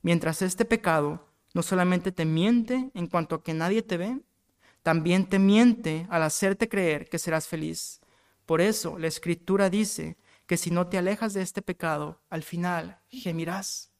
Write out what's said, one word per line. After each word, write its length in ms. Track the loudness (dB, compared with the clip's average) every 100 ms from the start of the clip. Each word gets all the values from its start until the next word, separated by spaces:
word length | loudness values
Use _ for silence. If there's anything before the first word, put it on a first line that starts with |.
Mientras 400 | 2 2 0 0
este 220 | -2 0
pecado 600 | 0 2 2 2 0 -4 -14 _ _
no 80 | -4
solamente 500 | 0 2 2 2 -2
te 120 | -2
miente 680 | 0 2 4 2 2 -2 -4
en 120 | -6 -4
cuanto 280 | -2 -2
a 80 | -6
que 120 | -4
nadie 280 | -2 0 0
te 140 | -2 -4
ve, 240 | -4 -8 _ _ _ _ _ _
también 440 | 0 2 4 2 4
te 120 | 4
miente 680 | 6 8 8 6 -2 -4 -2
al 140 | 0
hacerte 460 | 0 0 0 0 0
creer 400 | 0 0 0 -4
que 100 | -6
serás 300 | -2 -2 -2
feliz. 520 | -6 -6 -8 -12 -16 _ _ _ _ -2
Por 140 | 2
eso 380 | 2 2 -4 -6
la 100 | -6
Escritura 600 | -4 -4 -4 0 2 4
dice 480 | 2 -2 -4 -8 -12 _ _ -4
que 120 | -2
si 120 | 0
no 160 | 0 0
te 120 | 0
alejas 340 | 0 -2 -2
de 100 | -4
este 180 | -6 -6
pecado, 600 | -8 -6 -4 -4 -6 -12 _
al 120 | -10
final 580 | -8 -4 -2 -4 -6 -16 _
gemirás. 800 | -10 -6 -6 -4 -6 -8 -10 -14